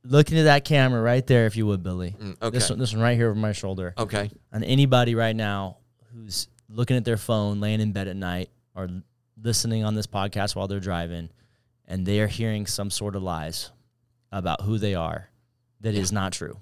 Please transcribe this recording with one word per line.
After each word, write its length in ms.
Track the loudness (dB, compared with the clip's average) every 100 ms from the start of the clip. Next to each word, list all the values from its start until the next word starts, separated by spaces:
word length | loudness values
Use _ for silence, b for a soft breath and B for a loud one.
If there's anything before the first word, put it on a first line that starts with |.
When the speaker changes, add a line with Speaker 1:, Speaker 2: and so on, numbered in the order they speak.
Speaker 1:
Looking 360 | 6 6 6 6
at 60 |
that 200 | 6 6
camera 380 | 6 4 4 4
right 240 | 4 2 4
there, 200 | 4 4
if 100 | 2
you 100 | 0
would, 160 | 0
Billy. 320 | -2 -4 -6 -8
Speaker 2:
Mm, 200 | -12 -6 -4
Speaker 1:
This 120 | 0
Speaker 2:
okay. 80 | -2
Speaker 1:
one, 40 | 0
this 140 | -2
one 100 | 2
right 140 | 2 4
here 100 | 2
over 100 | 2
my 140 | -2
shoulder. 400 | -2 -6 -6 -6 -6
Speaker 2:
Okay. 320 | -4 -2 -4 -10 _
Speaker 1:
And 120 | -6
anybody 500 | 2 4 6 6 4
right 200 | 2 0 0
now 420 | -2 -4 -6 -12 _ _ _
who's 360 | -20 -10 -10 -10 _ _
looking 280 | -4 0 0
at 80 |
their 120 | 0 -2
phone, 440 | 0 0 0 0
laying 200 | 0 0
in 120 | 0
bed 160 | -2 -6
at 80 | -6
night, 320 | -4 -6 -8 _ _
or 100 | -10
l-, 180 | -8 -8 -14 _ _ -8
listening 420 | -2 -2 0 0
on 100 | 0
this 120 | -2 -4
podcast 480 | -4 -4 -2 -4 -4
while 120 | -4
they're 120 | -4
driving, 480 | -4 -4 -6 -8 -12 _ _ _ _ _ _
and 200 | -4 0
they 140 | 0
are 60 | 0
hearing 380 | -2 -4 -4 -4
some 240 | -6 -6
sort 240 | -6 -6 -4
of 60 |
lies 480 | -4 -6 -6 -10 -12 _ _ _ _ _ _
about 300 | -6 -4 -2
who 160 | -2 -2
they 160 | 0
are 340 | -2 -2 -6 -12 _ _ _ _ _
that 140 | -4
Speaker 2:
Yeah. 60 | -2
Speaker 1:
is 120 | 0
not 200 | -2 -2
true. 240 | -4 -10 -12